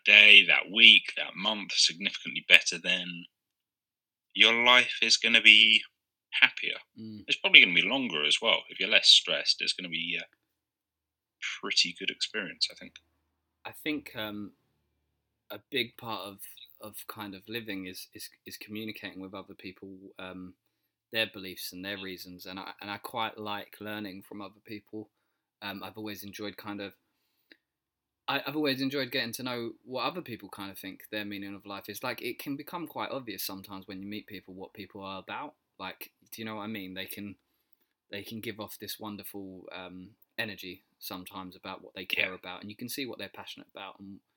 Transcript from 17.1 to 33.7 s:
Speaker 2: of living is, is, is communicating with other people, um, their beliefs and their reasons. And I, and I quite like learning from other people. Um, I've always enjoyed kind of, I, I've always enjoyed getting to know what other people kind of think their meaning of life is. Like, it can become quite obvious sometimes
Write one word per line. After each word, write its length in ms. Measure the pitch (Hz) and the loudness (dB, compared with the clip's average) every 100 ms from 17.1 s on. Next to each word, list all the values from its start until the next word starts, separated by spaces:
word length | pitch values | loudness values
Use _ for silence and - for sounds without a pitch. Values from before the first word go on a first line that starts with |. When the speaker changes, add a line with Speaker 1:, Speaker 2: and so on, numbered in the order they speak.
| 110 104 | -12 -12
Speaker 2:
of 140 | 95 104 | -12 -10
living 380 | 117 107 98 92 | -10 -8 -8 -10
is, 240 | 92 - | -12 -16
is, 160 | 107 - _ 104 | -16 -18 _ -18
is 120 | - | -16
communicating 640 | - 107 110 - 98 87 | -12 -10 -10 -10 -12 -12
with 120 | 95 | -14
other 200 | 98 95 | -14 -16
people, 420 | 92 98 - 98 95 95 - | -16 -18 -16 -18 -18 -20 -16
um, 360 | 92 92 92 - _ _ _ _ _ | -14 -14 -16 -18 _ _ _ _ _
their 140 | 113 110 | -2 -2
beliefs 440 | 101 92 90 - | -4 -12 -10 -12
and 140 | 90 98 | -10 -8
their 120 | 98 | -8
reasons. 480 | 95 90 90 90 90 | -8 -12 -14 -16 -14
And 140 | 87 | -12
I, 140 | - - | -12 -12
and 100 | 101 | -12
I 60 | 101 | -12
quite 400 | - 120 110 110 | -8 -6 -6 -6
like 400 | 107 101 - - | -8 -8 -10 -12
learning 440 | 107 107 101 95 - | -10 -8 -8 -12 -16
from 140 | 104 | -16
other 180 | 98 104 - | -16 -18 -16
people. 460 | 104 - 107 104 _ _ _ _ _ | -16 -14 -14 -16 _ _ _ _ _
Um, 200 | 101 98 | -12 -10
I've 160 | 95 110 | -12 -10
always 260 | 107 101 101 | -10 -10 -14
enjoyed 320 | 101 104 - | -10 -10 -10
kind 240 | 107 101 | -10 -10
of, 120 | 98 - _ _ _ _ _ _ _ _ _ _ _ _ - | -12 -14 _ _ _ _ _ _ _ _ _ _ _ _ -4
I, 140 | 139 139 | -4 -4
I've 100 | 151 | -2
always 260 | 147 131 | -2 0
enjoyed 300 | 135 139 123 | -2 -2 -2
getting 200 | 135 117 | -4 -4
to 100 | 113 | -6
know 300 | 127 120 117 - | -8 -6 -8 -12
what 200 | 117 127 | -10 -6
other 180 | 131 175 | -4 -6
people 280 | 127 104 98 | -10 -14 -14
kind 220 | - 98 | -12 -12
of 60 | 92 | -12
think 260 | 95 92 - | -14 -16 -10
their 140 | 107 104 | -8 -6
meaning 300 | 101 98 98 | -8 -10 -12
of 100 | 101 | -14
life 240 | 98 - | -12 -12
is. 140 | 101 | -8
Like, 180 | 127 113 | -8 -6
it 180 | 120 - | -8 -8
can 160 | 147 143 | -8 -8
become 320 | 143 175 156 | -8 -10 -8
quite 240 | 123 104 | -6 -6
obvious 320 | 135 117 92 | -6 -8 -8
sometimes 440 | - 95 98 | -8 -10 -12